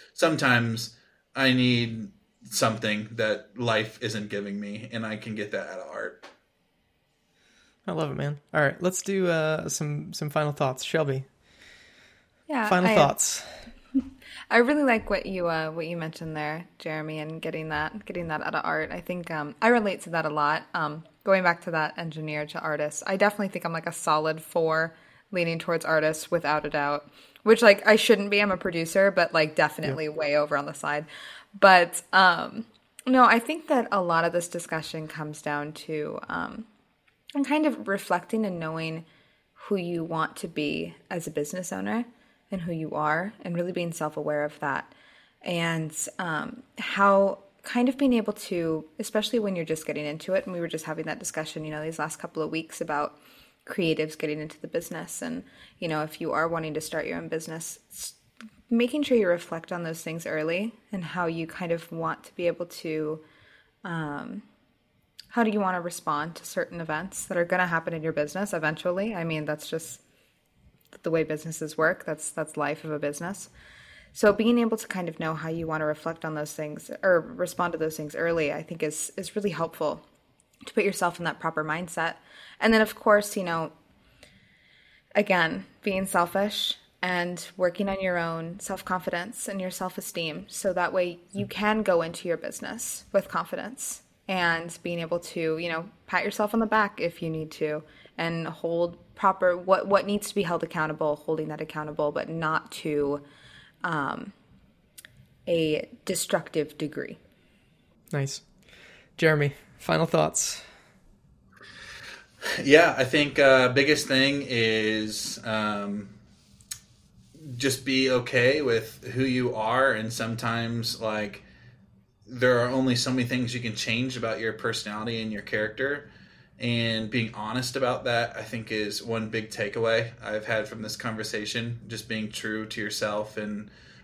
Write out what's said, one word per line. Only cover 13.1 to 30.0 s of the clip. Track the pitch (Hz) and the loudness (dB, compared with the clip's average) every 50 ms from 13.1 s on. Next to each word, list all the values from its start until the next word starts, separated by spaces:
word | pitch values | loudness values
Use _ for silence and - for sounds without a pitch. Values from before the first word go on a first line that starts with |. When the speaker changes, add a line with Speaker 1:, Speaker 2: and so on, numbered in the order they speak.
| - - - - - - - - - - - - - - - _ - | 4 2 -2 -2 -2 -4 -6 -12 -16 -18 -18 -20 -20 -20 -14 _ -2
Speaker 3:
<laughs> | 269 - - - - - - - - - - | -2 -2 -2 -6 -20 -20 -18 -18 -16 -2 4
I | 214 233 | 6 6
really | 240 247 294 302 285 | 6 6 4 4 4
like | 262 233 220 - - | 4 4 2 2 0
what | 202 - - | -2 -2 -2
you, | - 190 185 175 170 | -4 -4 -2 0 0
uh, | 165 160 160 160 | 0 0 -2 -2
what | 160 170 160 165 | -4 -6 -6 -6
you | 175 170 | -6 -6
mentioned | 160 160 160 - 165 160 156 | -6 -6 -8 -8 -10 -8 -6
there, | 151 151 151 156 165 175 - _ - | -4 -4 -4 -6 -6 -10 -14 _ -12
Jeremy, | - 165 156 156 151 156 156 156 | -10 -8 -6 -6 -6 -6 -6 -6
and | 151 156 160 160 | -8 -8 -8 -8
getting | - 165 160 160 160 156 | -6 -6 -6 -6 -6 -4
that, | 151 147 151 - - 214 - | -2 -2 -2 -4 -6 -8 -10
getting | - 196 180 170 165 | -8 -8 -6 -4 -4
that | 156 151 | -4 -4
out | - 165 165 | -4 -4 -4
of | 156 - | -2 -2
art. | 165 160 156 156 160 | 0 0 -2 -2 -4
I | 175 175 | -6 -8
think, | - - 180 180 170 - | -6 -6 -6 -6 -6 -6
um, | 165 156 147 147 - - | -6 -6 -6 -6 -4 2
I | - 226 | 4 6
relate | 240 240 214 202 175 - - | 6 6 4 2 -2 -4 -6
to | 175 | -4
that | 165 165 156 | -2 -2 0
a | 156 | 0
lot. | 151 151 147 147 156 160 - - - | 0 2 2 2 2 0 -2 -4 -4
Um, | 180 160 - 151 160 - - _ _ - | -4 -2 -4 -4 -8 -12 -16 _ _ 2
going | 208 190 190 180 | 4 4 6 6
back | 175 170 170 - | 4 2 2 -2
to | 185 | -4
that | 165 160 156 151 - - | -2 0 0 -2 -2 -6
engineer | 170 165 151 160 156 156 151 151 151 151 | -8 -8 -8 -6 -6 -6 -4 -6 -6 -6
to | - 160 | -6 -6
artist, | - 160 151 147 151 151 - - - - | -4 -2 -2 -2 -2 -4 -4 -6 -4 -2
I | 196 190 | 2 4
definitely | 202 208 208 - 202 190 | 4 4 4 2 -2 -4
think | - 180 - | -4 -4 -4
I'm, | 170 165 | -4 -4
like, | 160 160 170 | -4 -4 -6
a | 165 | -8
solid | - - 170 151 156 156 160 156 160 | -2 2 2 2 4 4 2 -2 -2
four, | - - - 175 165 160 156 160 160 165 - - - - - - _ _ | -6 -2 0 2 2 4 4 2 0 0 -4 -10 -20 -20 -20 -20 _ _
leaning | - 180 170 165 165 160 | -2 0 0 0 0 -2
towards | - - 170 160 - | -2 0 0 0 2
artist | - 160 156 156 156 156 156 - - | 2 4 4 4 4 2 0 -2 -2
without | 175 160 - 143 151 151 - | -2 0 2 2 2 2 0
a | 151 | 0
doubt, | 147 151 143 143 147 147 - - - - - - - - - | 0 0 0 0 0 -2 -4 -10 -20 -20 -20 -20 -20 0 4
which, | 208 220 214 | 6 6 10
like, | 240 214 202 196 - 214 | 10 10 10 10 8 6
I | 214 | 6
shouldn't | 214 - - 220 196 202 202 | 8 8 6 6 6 4 2
be. | 208 202 | 2 4
I'm | 208 202 | 4 4
a | 185 175 | 2 0
producer, | - 190 170 165 165 165 - 190 196 196 | -2 -2 -2 0 -2 2 4 4 4 6
but, | 190 185 170 - - | 6 4 2 4 4
like, | 165 156 151 156 | 2 2 2 4
definitely | - 156 151 - - 156 147 135 156 | 2 2 2 2 -2 -4 -2 -2 -2